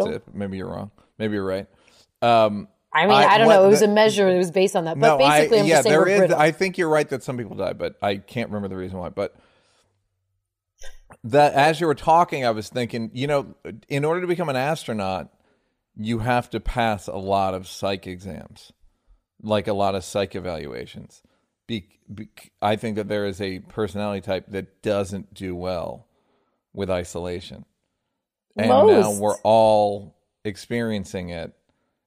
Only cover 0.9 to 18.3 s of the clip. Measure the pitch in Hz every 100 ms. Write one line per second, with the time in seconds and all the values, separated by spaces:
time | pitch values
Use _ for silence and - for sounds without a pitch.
0.9 | _ _ - 110 104 95 95 101 _ _
1.9 | _ _ _ 120 117 107 104 - _ _
2.9 | 156 185 139 147 208 226 202 190 202 208
3.9 | 208 214 202 190 180 180 185 196 196 160
4.9 | 160 170 147 139 151 156 220 160 165 185
5.9 | - 180 202 180 165 156 156 190 180 165
6.9 | 156 147 131 - 123 107 - 92 90 85
7.9 | - 101 101 - 123 117 104 101 92 92
8.9 | 92 85 95 101 - _ _ _ _ _
9.9 | _ _ _ _ _ _ _ _ _ -
10.9 | - - - 113 139 147 139 151 156 170
11.9 | 139 - 165 170 156 123 107 101 127 117
12.9 | 120 113 123 139 143 113 - - 107 -
13.9 | 143 151 170 180 170 160 131 139 156 -
14.9 | 107 95 92 71 _ _ _ _ _ _
15.9 | - 107 117 117 123 - 110 - 123 113
16.9 | 104 - 98 95 98 95 92 92 - 98
17.9 | 98 95 90 95